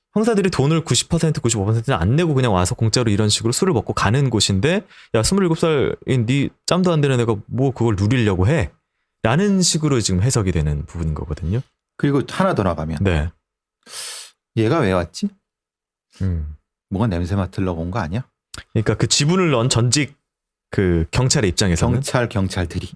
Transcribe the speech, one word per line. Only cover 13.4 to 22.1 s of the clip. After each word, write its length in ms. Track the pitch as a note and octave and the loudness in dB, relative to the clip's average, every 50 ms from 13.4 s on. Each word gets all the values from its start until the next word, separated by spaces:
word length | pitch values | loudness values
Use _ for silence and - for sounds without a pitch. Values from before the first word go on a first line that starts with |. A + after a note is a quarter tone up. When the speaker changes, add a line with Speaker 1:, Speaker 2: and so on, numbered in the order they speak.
| _ _ _ _ _ _ _ _ _ - - - - - - - - - - _ _ _ - | _ _ _ _ _ _ _ _ _ -18 -16 -14 -14 -14 -14 -16 -18 -20 -20 _ _ _ -2
Speaker 2:
"얘가 240 | A2+ A2 A2+ D#3+ E3 | 0 2 2 2 2
왜 120 | B2 F#2+ | 2 2
왔지? 380 | F#2 F2+ E2+ - - - G#3 G3+ - _ _ _ _ _ _ _ _ _ _ _ _ _ _ _ _ - | 2 0 0 -4 -6 -6 -8 -8 -8 _ _ _ _ _ _ _ _ _ _ _ _ _ _ _ _ -6
Speaker 1:
음. 340 | F#2+ F#2 F2 D#2+ D2+ D2 D2 - _ _ _ _ _ _ | -4 -4 -2 -4 -6 -8 -10 -14 _ _ _ _ _ _
Speaker 2:
뭔가 160 | F#2+ F#2 A#2+ | -4 -2 -2
냄새 300 | A2+ F2 E2+ F2 D#2+ G2+ | 0 0 -2 -2 -2 -2
맡으려고 460 | G2 F#2 F2 - - F#2+ F#2 F2 E2 | -2 -2 -2 -4 -4 -4 -4 -4 -4
온 100 | E2 F2+ | -6 -6
거 80 | F#2+ A#2+ | -4 -6
아니야?" 240 | F2+ D2+ F2+ B2+ - - _ _ _ _ - - - _ - | -6 -4 -6 -8 -8 -10 _ _ _ _ -20 -20 -12 _ -4
Speaker 1:
그러니까 220 | A2+ G#2+ - G#2+ | -2 0 0 0
그 100 | - - | 0 0
지분을 460 | A2 - - D3 D3+ F3+ F#3+ F3+ D#3+ | 0 0 0 0 2 2 2 2 2
넣은 180 | C#3 A2+ B2 B2+ | 2 2 2 2
전직 480 | - A#2 A#2 B2 - D3 C#3 - - _ _ _ _ _ _ _ _ _ _ _ | 2 2 2 2 2 0 -2 -4 -6 _ _ _ _ _ _ _ _ _ _ _
그 340 | - - G2 F2+ E2+ E2 D#2+ - | -2 0 2 2 2 2 0 0
경찰의 380 | - - B2+ C3 - D3+ A2 F#2 | 0 0 0 2 2 2 2 0
입장에서는 420 | F2 - A2 F#2 E2+ - A#2+ A#2 B2 | 0 0 0 0 2 2 2 2 0
Speaker 2:
경찰, 340 | C3 C#3 - | 0 -2 -2